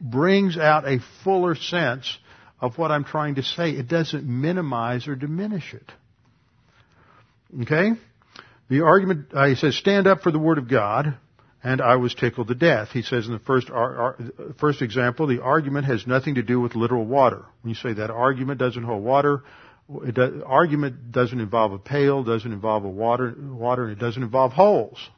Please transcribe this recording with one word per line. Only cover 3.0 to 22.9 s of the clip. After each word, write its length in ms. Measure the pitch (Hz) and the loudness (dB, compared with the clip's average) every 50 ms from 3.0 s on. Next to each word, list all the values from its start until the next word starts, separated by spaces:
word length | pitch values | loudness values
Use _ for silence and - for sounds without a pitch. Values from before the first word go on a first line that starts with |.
| 139 | -2
trying 300 | - - 156 151 147 143 | -2 -4 -4 -2 -2 -4
to 80 | 135 131 | -4 -4
say. 280 | - - - 170 160 | -6 -4 -4 -4 -4
It 160 | 143 - 127 | -2 -4 -4
doesn't 380 | 123 165 165 160 - 160 143 139 | -2 0 -2 0 -2 -4 -6 -4
minimize 840 | 127 120 127 139 160 180 185 170 139 123 117 113 120 123 123 120 | -4 -4 -2 -2 -2 -2 -2 -4 -4 -4 -4 -2 -2 -4 -4 -4
or 80 | 151 143 | -6 -8
diminish 580 | 127 143 147 156 175 202 214 214 175 - - - | -6 -6 -6 -6 -6 -6 -6 -6 -8 -8 -10 -16
it. 180 | 113 - - - _ _ _ _ _ _ _ _ _ _ _ _ _ _ _ _ _ _ _ _ _ _ _ _ _ _ _ _ _ _ _ - 139 | -18 -20 -20 -20 _ _ _ _ _ _ _ _ _ _ _ _ _ _ _ _ _ _ _ _ _ _ _ _ _ _ _ _ _ _ _ -10 -10
Okay? 300 | 117 - 151 156 190 220 226 226 - _ _ _ _ _ _ - - - _ _ _ _ | -2 0 0 2 2 2 0 -2 -6 _ _ _ _ _ _ -20 -20 -20 _ _ _ _
The 120 | 131 143 | 0 4
argument, 460 | 165 160 170 196 190 185 185 147 139 - - | 6 8 6 6 6 2 -2 -2 -4 -6 0
uh, 140 | 139 135 | 2 4
he 80 | 143 131 | 4 4
says, 200 | - - 147 - | 2 2 0 0
"Stand 320 | - - 196 202 202 190 | 2 2 2 4 6 6
up 140 | 196 190 - | 4 4 4
for 100 | - 180 | 2 0
the 80 | 151 156 | 0 2
Word 180 | 160 165 160 | 2 2 2
of 120 | 147 127 117 | 0 0 0
God, 460 | 131 117 104 104 107 127 147 151 135 - _ _ _ _ _ _ _ _ - | 2 2 2 2 0 0 0 -2 -4 -6 _ _ _ _ _ _ _ _ -4
and 180 | 123 131 131 | -2 -2 2
I 140 | 135 120 127 | 4 4 4
was 180 | 127 123 120 - | 4 4 -2 -2
tickled 340 | - 127 120 - 127 117 104 | -2 -2 -2 -2 -4 -4 -4
to 60 | 123 | -2
death." 340 | 127 165 170 143 110 107 - | 2 4 4 4 2 -2 -4
He 100 | - 127 | -6 -6
says 260 | 110 - - 120 104 | -4 -2 -4 -4 -4
in 60 | 117 117 | -4 -8
the 60 | 104 | -8
first 300 | - - 131 127 123 - | -2 0 0 0 0 -2
ar-, 280 | 127 120 117 131 131 | -4 -4 -4 -4 -2
ar-, 200 | 123 117 131 - - 117 - - - - - 135 - | -2 -4 -4 -4 -6 -14 -14 -14 -14 -16 -16 -6 -2
first 220 | - 151 135 - | 0 0 0 0
example, 460 | 135 113 101 131 123 120 120 - 160 | -4 -4 -2 0 0 0 0 0 0
the 140 | 143 123 120 | 0 0 -2
argument 440 | 120 127 147 160 147 139 139 143 135 | 0 0 0 0 0 0 -4 -2 0
has 180 | 139 127 104 - | -2 -2 -2 -2
nothing 300 | 123 127 135 131 156 143 | 0 0 0 0 0 -2
to 80 | 123 113 | -2 0
do 160 | 107 123 123 | 0 0 0
with 160 | 120 120 - | 0 -2 -2
literal 300 | 113 117 113 127 120 110 | -2 -2 0 0 -2 -2
water. 400 | 110 135 143 131 117 98 - - - _ _ | 0 4 4 4 4 2 0 -10 -20 _ _
When 80 | - 113 | -8 -8
you 60 | 113 | -8
say 180 | - - 123 110 | -6 -6 -6 -6
that 160 | 101 107 110 | -6 -6 -6
argument 500 | 110 117 123 135 139 127 131 131 143 113 | -2 0 0 0 0 0 -4 -6 -2 -2
doesn't 240 | 131 123 113 120 117 | -2 -2 -2 -4 -6
hold 200 | 120 117 101 101 | -6 -6 -4 0
water, 400 | 120 135 143 143 147 143 131 - - - - - - - _ _ - | 2 2 4 4 2 0 0 -4 -14 -20 -20 -20 -20 -20 _ _ -16
it 260 | 139 - - 127 110 | -16 -10 -8 -4 0
do-, 280 | 123 127 131 78 147 - | 2 2 0 0 -8 -6
argument 640 | - 131 147 175 165 147 147 143 139 123 135 120 117 | 2 4 4 4 4 2 0 -2 -4 -6 -10 -16 -2
doesn't 280 | 113 127 123 123 127 123 | 0 0 0 0 0 -6
involve 340 | 110 101 113 113 110 107 98 | -4 0 2 2 2 2 0
a 60 | 98 | -6
pail, 440 | - - 143 143 139 139 139 139 127 | -8 -4 0 2 2 2 2 0 0
doesn't 280 | 113 117 110 104 123 | -2 -2 -2 -2 -6
involve 340 | 107 98 101 110 107 107 101 | -8 -4 -2 0 0 0 -2
a 40 | |
water, 460 | 98 | -4